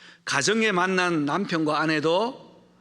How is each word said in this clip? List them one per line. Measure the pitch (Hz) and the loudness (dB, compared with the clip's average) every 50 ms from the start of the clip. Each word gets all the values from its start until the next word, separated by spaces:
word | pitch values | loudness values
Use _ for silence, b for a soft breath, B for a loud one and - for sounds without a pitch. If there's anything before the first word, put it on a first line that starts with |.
| B B B B B | B B B B B
가정에 | - 127 139 135 156 214 226 220 220 196 | -2 -2 0 2 2 2 2 2 2 2
만난 | 180 175 185 190 185 180 180 170 156 147 | 2 2 2 0 0 0 0 0 0 0
남편과 | 143 147 180 202 - 175 160 160 151 151 147 | 0 -2 -2 -2 -2 -2 -2 0 0 0 0
아내도 | 160 160 156 151 139 160 170 185 220 240 277 - - - - - - _ _ _ | 0 0 -2 0 0 2 2 2 0 -2 -6 -10 -18 -20 -20 -20 -20 _ _ _